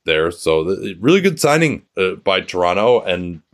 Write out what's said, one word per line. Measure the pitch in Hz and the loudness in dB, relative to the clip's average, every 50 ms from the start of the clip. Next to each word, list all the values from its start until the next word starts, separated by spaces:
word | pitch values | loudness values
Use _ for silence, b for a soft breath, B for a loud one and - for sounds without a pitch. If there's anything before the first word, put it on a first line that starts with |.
| - | -4
there. | 85 80 78 80 85 | -2 0 0 0 -2
So | - - - 82 80 80 78 | -2 -4 -2 0 0 0 0
the, | 90 98 - - 107 92 82 | -2 -4 -6 -6 -10 -8 -2
really | 101 135 180 202 | 2 2 2 4
good | 180 196 160 - | 2 0 0 0
signing, | - 143 147 160 165 151 110 - - _ - | 0 0 2 2 2 0 -2 -4 -10 _ -4
uh, | - 95 92 87 | -2 -2 -2 -2
by | - - 98 95 95 | -2 -2 0 0 0
Toronto. | 92 - - 90 90 87 90 98 107 120 123 110 | -2 -4 -2 0 0 2 2 2 4 4 4 2
And | - 98 90 90 90 87 87 80 _ _ | 2 0 -4 -4 -4 -8 -10 -12 _ _